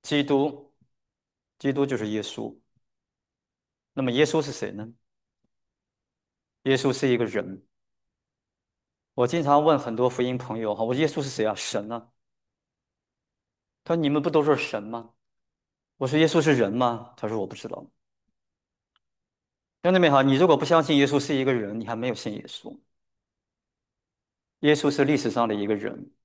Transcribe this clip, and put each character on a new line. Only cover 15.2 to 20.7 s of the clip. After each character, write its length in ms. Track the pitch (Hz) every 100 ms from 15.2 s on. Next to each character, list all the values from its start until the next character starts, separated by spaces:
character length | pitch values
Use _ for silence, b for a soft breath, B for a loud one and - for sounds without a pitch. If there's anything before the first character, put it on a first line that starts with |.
| _ _ _ _ _ _ _ _
我 80 | 131
说 120 | 151
：“耶 80 | 160
稣 140 | 165
是 120 | 156
人 180 | 135 101
吗？” 400 | 117 123 113 - -
他 100 | 107
说 120 | 110
：“我 80 | 95
不 80 | 104
知 120 | 113
道。” 100 | - - _ _ _ _ _ _ _ _ _ _ _ _ _ _ _ _ _ _ _
兄 100 | 175
弟 60 | 185
们 120 | 165
好， 100 | 139
你 140 | 135 135
如 100 | 175
果 120 | 143
不 80 |
相 180 | 151